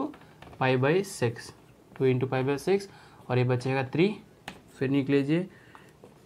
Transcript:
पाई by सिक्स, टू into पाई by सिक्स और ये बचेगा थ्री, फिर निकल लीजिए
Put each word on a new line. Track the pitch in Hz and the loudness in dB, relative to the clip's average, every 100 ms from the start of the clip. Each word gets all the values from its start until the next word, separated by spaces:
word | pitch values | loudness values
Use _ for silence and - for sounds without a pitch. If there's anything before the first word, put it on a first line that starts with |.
| 294 - - - - - | 2 -10 -20 -20 -18 -2
पाई | 131 131 | 0 2
by | 135 180 202 | 2 2 -2
सिक्स, | - 117 - - - - - - - | -2 -2 -2 -16 -20 -20 -20 -18 0
टू | 131 | 2
into | 127 127 | 2 0
पाई | 131 | -2
by | 131 139 | -2 -2
सिक्स | - 196 196 - - - - | 0 0 -2 -18 -20 -18 -2
और | 123 | 0
ये | |
बचेगा | 123 123 131 135 127 | 2 0 0 -2 -2
थ्री, | 147 202 214 - - - - - - | 2 2 0 -14 -20 -18 -18 -18 -6
फिर | 135 | 0
निकल | 139 131 | 0 2
लीजिए | 143 139 165 190 - - - - - - - | 2 2 0 -2 -12 -20 -20 -20 -20 -20 -20